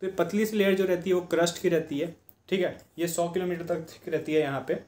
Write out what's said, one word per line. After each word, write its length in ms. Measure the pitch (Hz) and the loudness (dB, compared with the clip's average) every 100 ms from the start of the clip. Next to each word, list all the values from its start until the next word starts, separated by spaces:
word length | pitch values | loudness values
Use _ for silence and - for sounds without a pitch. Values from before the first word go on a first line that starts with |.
तो 40 | 190 | -6
ये 60 | |
पतली 320 | 190 170 208 214 | -2 0 0 0
सी 100 | 214 | 2
लेयर 180 | 196 | 4
जो 100 | 190 | 4
रहती 260 | 185 175 180 | 2 0 2
है 40 | |
वो 60 | 180 | 0
क्रस्ट 380 | 175 160 170 - | 2 2 2 2
की 60 | 180 | 0
रहती 300 | 170 - 143 | 0 0 -4
है, 160 | 170 - _ _ - | -4 -8 _ _ -4
ठीक 120 | 190 | 0
है, 160 | 175 - - - | 0 -4 -16 -4
ये 80 | 165 | -2
सौ 200 | 170 170 | 0 0
किलोमीटर 360 | 180 180 170 170 | 0 -2 -4 -4
तक 200 | 170 160 | -6 -6
थिक 200 | - - | -14 -6
रहती 260 | 156 - | -4 0
है 60 | 156 | 2
यहाँ 240 | 147 135 131 | 2 -2 -2
पे। 100 | 170 | -4